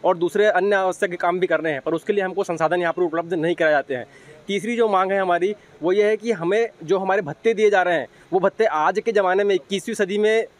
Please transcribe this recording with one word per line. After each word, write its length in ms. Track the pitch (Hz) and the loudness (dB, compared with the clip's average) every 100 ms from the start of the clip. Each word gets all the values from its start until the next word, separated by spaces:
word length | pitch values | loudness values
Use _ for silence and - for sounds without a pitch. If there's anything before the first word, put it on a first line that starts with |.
| 165 | 0
और 120 | 180 | 0
दूसरे 280 | 175 202 214 | 0 2 2
अन्य 300 | 180 196 196 | 2 2 2
आवश्यक 460 | 190 175 196 175 | 0 -2 -4 -2
काम 180 | 175 180 | -2 0
भी 80 | 175 | 0
करने 240 | 160 160 | 0 -2
हैं, 100 | 139 | -4
पर 120 | 156 | -4
उसके 200 | 165 - | -6 -2
लिए 100 | 202 | -2
हमको 200 | 190 185 | -2 -4
संसाधन 380 | 190 165 160 175 | -4 -2 0 0
यहाँ 120 | 170 | 0
पर 80 | 165 | 0
उपलब्ध 320 | 175 165 170 | -2 -2 -4
नहीं 220 | 175 160 170 | -2 -2 0
कराए 160 | 160 | 2
जाते 240 | 147 135 127 | 2 0 -8
हैं। 100 | 113 - - - - | -10 -20 -20 -20 -6
तीसरी 280 | 196 202 240 | -6 -4 0
जो 140 | 226 | 2
मांग 220 | 190 190 | 2 2
है 100 | 196 | 0
हमारी, 340 | 190 175 180 208 - - | 0 0 0 -4 -14 -6
वो 100 | 156 | 0
ये 160 | 196 208 | 2 2
है 100 | 214 | 0
कि 140 | 226 | -2
हमें 380 | 202 165 208 226 - | -4 0 0 -2 -6
जो 160 | 156 190 | -2 -2
हमारे 220 | 190 196 | 2 -2
भत्ते 320 | 156 156 226 | -2 -2 -2
दिए 160 | 208 214 | 2 4
जा 120 | 202 | 4
रहे 140 | 180 165 | 2 0
हैं, 120 | 123 - - | -4 -14 -4
वो 60 | 180 | 0
भत्ते 260 | 185 - 220 | 0 0 0
आज 340 | 151 156 190 | 2 0 0
के 120 | 226 | 0
ज़माने 320 | 214 190 185 | 0 2 2
में, 120 | 202 185 | 2 0
इक्कीसवीं 400 | - 196 - 214 | -2 -6 -6 -4
सदी 220 | 196 208 | -2 0
में 280 | 214 220 208 | 2 0 -2